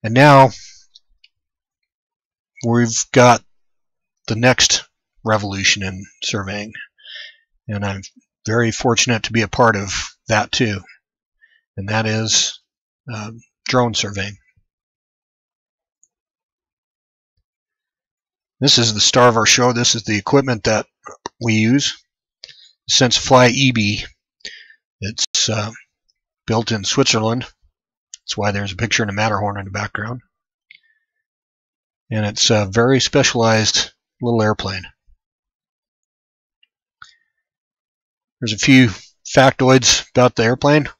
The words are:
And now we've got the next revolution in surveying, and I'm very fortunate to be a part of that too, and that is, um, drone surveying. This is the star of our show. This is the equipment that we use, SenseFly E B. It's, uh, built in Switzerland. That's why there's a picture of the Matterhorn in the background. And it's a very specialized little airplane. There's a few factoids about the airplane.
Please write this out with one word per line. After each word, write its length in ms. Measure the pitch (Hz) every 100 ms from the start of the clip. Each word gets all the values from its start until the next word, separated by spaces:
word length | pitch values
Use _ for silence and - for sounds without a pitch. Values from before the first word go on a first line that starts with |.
And 100 | 110
now 380 | 123 147 139 135 - - - _ - _ _ _ _ _ _ _ _ _ _ _ _ _ _ _ _
we've 320 | 120 117 117 113 -
got 320 | 131 123 120 _ _ _ _ _ _ _ _ -
the 80 | 110
next 520 | 123 123 - - - _ _ _
revolution 580 | 113 107 101 98 98 104
in 240 | 95 95 98 _
surveying, 520 | - 110 95 101 107 - - _ - - - _ _ _ -
and 160 | 101
I'm 200 | 101 98 98 _ _ _ -
very 240 | 113 113
fortunate 540 | - 127 113 - 113
to 100 | -
be 80 | 113
a 60 | 104
part 280 | - 117 98
of 140 | 95 90 - _ -
that 240 | 107 92
too, 300 | - 120 98 - - _ _ _ _ _ _ _ -
and 140 | 98
that 160 | 110 110
is, 540 | 110 110 - - - _ _ _ _ -
um, 280 | 110 107 113 _ _ -
drone 280 | 127 120 107
surveying. 420 | 104 101 98 101 _ _ _ _ _ _ _ _ _ _ _ _ _ _ _ _ _ _ _ _ _ _ _ _ _ _ _ _ _ _ _ _ _ _ _ _ _ _ _ _ _ _
This 180 | 131 -
is 160 | 113
the 80 | 104
star 260 | - 131 123
of 100 | 113
our 100 | 107
show. 260 | - 123
This 220 | 117 120 113
is 80 |
the 160 | 110 104
equipment 460 | - 139 131 117 -
that 200 | 107 - _ - - - _
we 120 | 117 110
use, 420 | 110 135 - - _ _ _ _ - - - _ -
SenseFly 580 | - 127 - - 131 123
E 220 | 131 135
B. 320 | 117 104 107 - _ _ _ - - - _ _ _
It's, 480 | 98 - - - -
uh, 220 | 110 104 113 _ _ _ _ _ _ -
built 260 | 113 113
in 120 | 110
Switzerland. 640 | 95 - 135 113 110 120 - _ _ _ _ _ _ -
That's 140 | - -
why 120 | 104
there's 220 | 101 101
a 40 | 92
picture 280 | 117 -
of 40 | 107
the 60 |
Matterhorn 460 | 101 110 101 104 101
in 60 | 98
the 60 |
background. 500 | 95 101 - 107 123 _ _ _ _ _ - _ _ _ _ _ _ _ _ _ _ _ _ _
And 160 | 110 107
it's 240 | 104 -
a 160 | 110 98
very 340 | 101 120 131
specialized 920 | - 147 131 123 113 110 107 - - _ _ _
little 220 | 120 117
airplane. 400 | 107 107 98 98 - _ _ _ _ _ _ _ _ _ _ _ _ _ _ _ _ _ _ _ _ _ - _ _ _ _ _ _ _ _ _ _ _ _ _
There's 120 | 117
a 40 | 104
few 320 | - 131 123 95 - _
factoids 880 | - - 131 - 127 131 123 - -
about 260 | - 123 -
the 80 |
airplane. 460 | 113 131 143 151 139 -